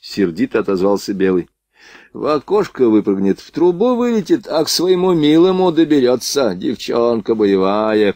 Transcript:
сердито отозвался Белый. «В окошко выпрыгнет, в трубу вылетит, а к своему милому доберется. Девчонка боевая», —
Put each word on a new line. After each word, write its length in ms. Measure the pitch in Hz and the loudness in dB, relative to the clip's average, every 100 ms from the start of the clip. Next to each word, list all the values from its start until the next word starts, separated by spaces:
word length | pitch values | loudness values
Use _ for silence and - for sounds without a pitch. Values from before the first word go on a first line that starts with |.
сердито 580 | - - 95 80 131 117 | -12 -4 -2 -2 -4 -2
отозвался 540 | 98 92 98 98 - | -2 0 0 -2 -4
Белый. 360 | 98 95 92 82 _ _ _ - - - | -2 0 0 -4 _ _ _ -20 -20 -20
«В 120 | - 117 | -10 -4
окошко 600 | 151 - 202 180 - 123 | -4 -2 -2 -2 0 2
выпрыгнет, 540 | 110 98 98 98 95 | 2 2 0 0 -2
в 100 | - | -6
трубу 440 | - 175 175 240 240 | -2 0 2 0 0
вылетит, 520 | 240 226 165 160 - | 0 -2 0 -2 -2
а 160 | 147 | -4
к 60 | 151 | -2
своему 440 | - 175 185 185 | -2 0 0 2
милому 600 | 175 147 156 180 185 185 | 2 4 4 4 2 0
доберется. 840 | 160 160 147 123 123 - 143 123 90 | 2 2 4 2 0 -2 -2 -2 -2
Девчонка 800 | 127 - - 120 117 117 101 113 | -6 -6 -4 -2 0 -2 -2 0
боевая», — 800 | 104 98 95 104 110 107 101 | 2 2 2 0 0 0 0